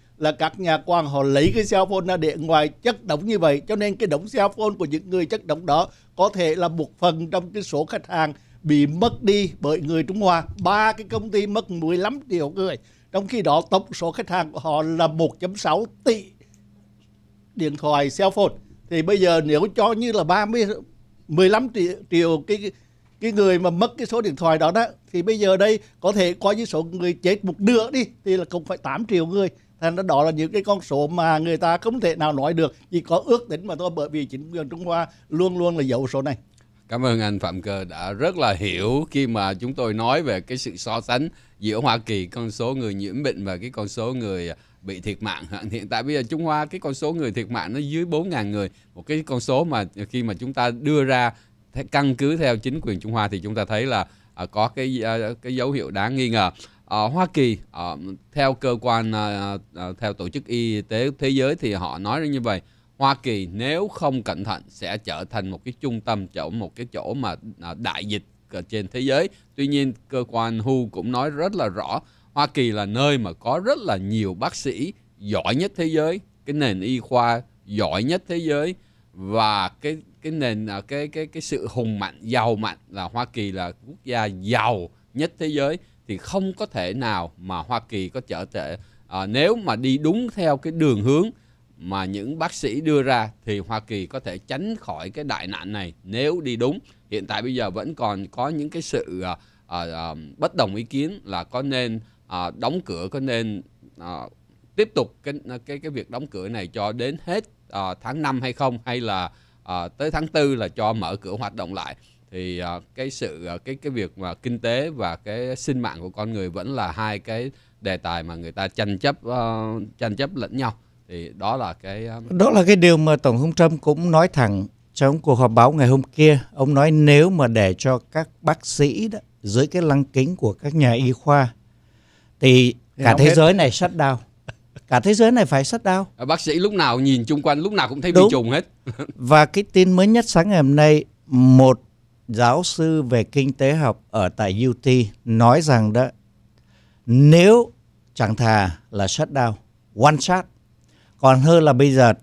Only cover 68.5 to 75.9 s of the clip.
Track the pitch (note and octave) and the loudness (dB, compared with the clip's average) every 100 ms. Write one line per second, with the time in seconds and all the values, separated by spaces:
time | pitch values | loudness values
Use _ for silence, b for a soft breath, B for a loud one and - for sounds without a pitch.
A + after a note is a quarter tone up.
68.5 | F#2 F2 G#2+ F#2+ B2+ C3 C3+ F#3+ b b | -14 -8 -8 -8 -4 -2 0 -2 b b
69.5 | - C#3 C#3+ C#3 A#2 _ C3 A#2 A2+ A2+ | -6 -2 0 -2 -4 _ -6 -4 -4 -4
70.5 | A2+ A2 C3 A#2 - G2 B2 C#3+ C#3+ F3 | -2 -2 -2 -2 -6 -6 -4 -4 -4 -4
71.5 | G3+ A2+ F#2 C#2+ A#2+ - _ _ - C#3+ | -2 -4 -4 -6 -8 -10 _ _ -4 -2
72.5 | - A#2+ G#2 G2+ A2 C#3+ C#3 G2+ E2 A2+ | 0 -2 -2 -4 0 0 0 -2 -8 -4
73.5 | D3+ G3+ D4 G3 G2 G2 A2 G2+ F2 D3+ | -2 0 -2 -2 -4 -2 -2 -4 -4 -6
74.5 | - C#3 F#2+ D#3+ - _ _ G#2 G#3 - | -6 -8 -6 -8 -10 _ _ -6 -4 0
75.5 | D3 G3 - D#3+ | 0 -2 -2 -2